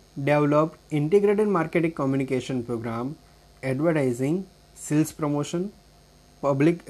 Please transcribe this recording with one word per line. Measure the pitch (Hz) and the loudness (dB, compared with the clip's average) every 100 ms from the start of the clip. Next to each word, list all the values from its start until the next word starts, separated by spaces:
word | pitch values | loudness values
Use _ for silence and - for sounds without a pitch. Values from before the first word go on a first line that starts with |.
| - 143 | -18 -4
develop | 139 147 147 151 156 - - | 0 2 4 2 2 -4 -6
integrated | 151 151 202 202 202 208 | -2 2 4 4 2 2
marketing | 180 160 170 165 | 2 0 0 0
communication | 165 135 135 131 127 120 127 117 | -2 -2 0 0 -2 -2 -6 -4
program, | 113 117 113 131 156 - - _ - | -6 -6 -6 -6 -10 -18 -20 _ -10
advertising, | 131 131 170 156 131 120 135 185 190 _ _ | -6 -2 0 2 0 0 -2 -2 -6 _ _
sales | - - 151 156 | -14 -2 0 0
promotion, | - 147 147 143 175 202 - - - _ _ _ - | -2 -2 -2 -2 -4 -6 -10 -20 -20 _ _ _ -4
public | 143 139 156 170 | 0 4 2 2